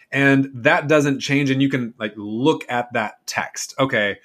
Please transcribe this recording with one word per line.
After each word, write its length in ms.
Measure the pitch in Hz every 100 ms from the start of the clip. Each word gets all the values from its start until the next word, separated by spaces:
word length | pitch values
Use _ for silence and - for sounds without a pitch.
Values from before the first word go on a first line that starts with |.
| _
And 360 | 135 139 139 135
that 340 | 120 127 170 143
doesn't 320 | 151 143 123
change. 300 | 123 143 139
And 120 | 131
you 60 | 139
can, 260 | 135 117 -
like, 140 | 110 107
look 500 | 104 110 143 151 -
at 240 | 123 120
that 340 | 120 107 - -
text. 480 | - 82 - - -
Okay, 420 | 135 123 101 95